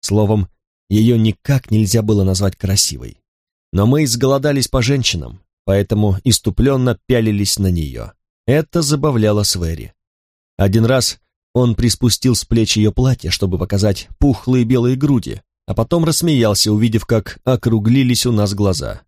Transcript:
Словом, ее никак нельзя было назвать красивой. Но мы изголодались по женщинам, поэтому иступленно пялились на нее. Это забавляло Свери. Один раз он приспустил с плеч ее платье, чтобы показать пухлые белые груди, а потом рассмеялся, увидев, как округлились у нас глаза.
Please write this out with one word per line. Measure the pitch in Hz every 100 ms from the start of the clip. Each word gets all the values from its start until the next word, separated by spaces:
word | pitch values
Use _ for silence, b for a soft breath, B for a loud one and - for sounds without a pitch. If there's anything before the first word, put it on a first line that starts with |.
Словом, | - 101 104 107 87 _ _ _ _
ее | 104 113 120
никак | 110 101 - 139 -
нельзя | 107 107 113
было | 107 107
назвать | 95 92 101 -
красивой. | 98 98 - 67 62 - _ _ _ _ _
Но | 92 104
мы | 143
изголодались | 147 113 131 139 143 139 123
по | 131
женщинам, | 127 139 120 85 64 - _ _
поэтому | - 98 101 107 104 95
иступленно | 127 110 - 95 127 135 127 113 _
пялились | 123 110 104 101 -
на | 95
нее. | 87 73 60 55 _ _ _ -
Это | 143 151 175
забавляло | 147 147 147 123 107 104
Свери. | 101 95 82 80 - _ _ _ _ _ _ -
Один | 101 107
раз | 113 131 123 - _ _ _
он | 123 123
приспустил | 113 120 - 123 - 131
с | 120
плеч | - 113 110 -
ее | 107
платье, | 101 127 127 85
чтобы | - 98 90
показать | 92 101 107 98 - -
пухлые | 143 120 - 127
белые | 113 127 120 131
груди, | 147 131 67 98 _ _ -
а |
потом | - 113 170
рассмеялся, | 165 160 170 147 113 101 110
увидев, | 107 117 110 -
как | 113 - -
округлились | - 127 - 113 107 127 127 120 123
у |
нас | 113 104
глаза. | 101 101 85 64 -